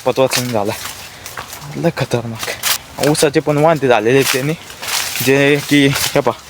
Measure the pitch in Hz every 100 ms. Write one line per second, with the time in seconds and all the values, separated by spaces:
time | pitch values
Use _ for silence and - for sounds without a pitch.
0 | 127 123 131 - 123 113 101 - - -
1 | - - - - - - 147 143 165 -
2 | 131 120 117 113 - - - - - -
3 | 139 151 156 156 151 147 156 156 135 117
4 | 110 135 131 131 139 170 - - - -
5 | - - 123 135 143 147 - 143 139 139
6 | - 143 127 - -